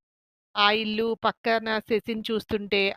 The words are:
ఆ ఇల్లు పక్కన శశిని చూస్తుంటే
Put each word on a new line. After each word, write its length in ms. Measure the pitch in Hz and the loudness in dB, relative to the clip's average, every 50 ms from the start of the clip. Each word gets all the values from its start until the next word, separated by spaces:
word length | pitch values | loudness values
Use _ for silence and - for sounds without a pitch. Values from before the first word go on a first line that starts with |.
| _ _ _ _ _ _ _ _ _ _ - | _ _ _ _ _ _ _ _ _ _ 0
ఆ 160 | 208 208 208 | 2 4 4
ఇల్లు 360 | 214 220 226 214 214 214 226 226 226 | 4 2 0 -2 -2 -2 0 -2 -2
పక్కన 640 | - - 214 - _ - 233 226 226 220 226 220 214 | 0 -2 -2 -2 _ 0 0 0 0 0 -2 -4 -4
శశిని 420 | - - 233 208 - - 226 220 | -2 -2 -2 -2 -2 -4 -6 -6
చూస్తుంటే 640 | 220 - 226 208 - - 226 208 202 196 208 202 196 196 - | -4 -4 -4 -4 -4 -4 -4 -4 -2 0 0 2 2 0 0